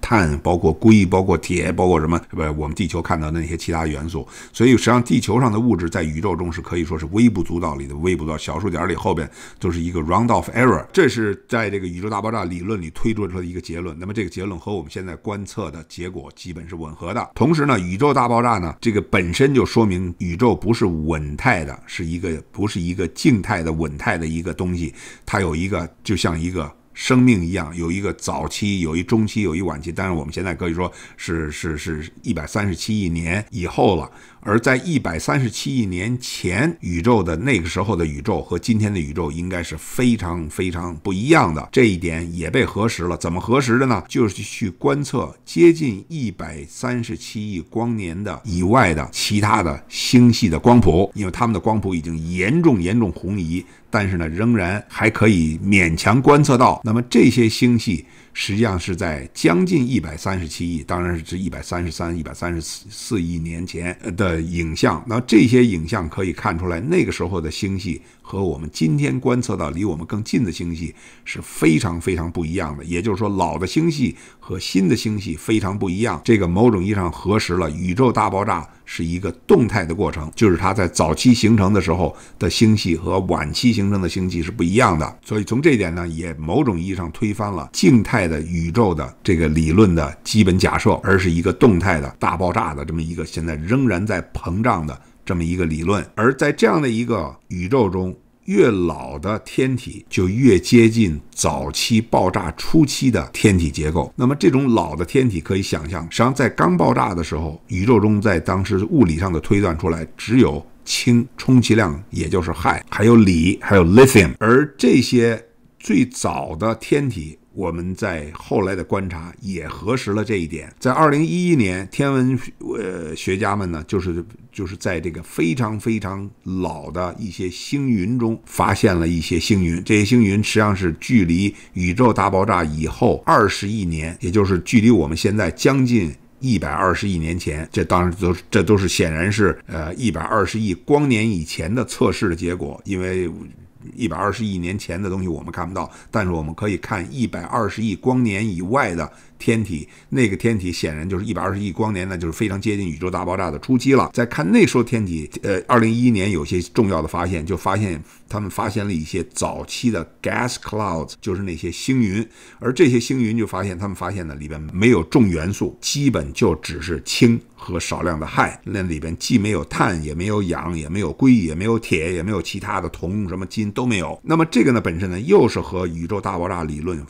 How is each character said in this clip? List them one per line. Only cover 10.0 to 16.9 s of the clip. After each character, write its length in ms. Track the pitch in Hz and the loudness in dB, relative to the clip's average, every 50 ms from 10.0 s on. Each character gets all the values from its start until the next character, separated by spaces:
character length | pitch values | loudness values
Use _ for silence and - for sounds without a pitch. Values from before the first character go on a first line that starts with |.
| 78 78 87 - 117 117 | -2 0 0 2 2 2
off 220 | 110 92 82 - - | 2 0 -2 -2 0
error， 320 | 107 127 127 95 76 - - - | 2 2 4 2 2 -2 0 2
这 160 | 196 175 127 | 2 2 4
是 340 | 123 120 110 104 98 - - _ | 2 0 -2 -2 -4 -6 -6 _
在 200 | - 117 110 101 | -4 -2 -2 -2
这 100 | 101 98 | -4 -4
个 80 | 92 90 | -6 -6
宇 120 | 87 87 | -8 -8
宙 80 | 92 107 | -6 -6
大 140 | 110 101 | -4 -4
爆 100 | 101 110 | -4 -4
炸 140 | 113 110 95 | -4 -4 -4
理 140 | 87 90 87 | -6 -6 -6
论 200 | 87 101 113 101 | -6 -6 -6 -6
里 80 | 82 80 | -8 -10
推 200 | - - - 117 | -6 -2 -2 0
出 160 | 110 104 101 87 | 0 0 -4 -4
的 160 | 87 92 90 | -6 -6 -8
一 80 | 87 | -8
个 80 | 87 90 | -8 -10
结 200 | - - 82 85 | -10 -10 -10 -8
论。 180 | 87 90 76 80 | -8 -10 -10 -10
那 60 | 90 | -12
么 80 | 95 104 | -8 -6
这 100 | 113 104 | -6 -6
个 60 | 87 | -6
结 160 | - 92 90 | -6 -8 -8
论 140 | 101 90 82 | -8 -8 -10
和 120 | - - | -8 -8
我 120 | 104 95 78 | -8 -8 -8
们 80 | 73 | -10
现 120 | - 98 95 | -12 -12 -10
在 100 | 92 78 | -10 -12
观 280 | - - 113 101 104 101 | -10 -10 -8 -8 -8 -10
测 280 | - - - 101 80 | -10 -10 -8 -8 -8
的 120 | 71 82 80 - | -10 -14 -16 -18
结 180 | - - 87 90 | -14 -12 -12 -10
果 240 | 92 85 69 71 - | -10 -12 -14 -16 -18
基 180 | - - 90 85 | -18 -16 -14 -14
本 160 | 85 80 85 | -14 -14 -14
是 60 | 90 | -14
吻 180 | 82 80 76 | -12 -12 -14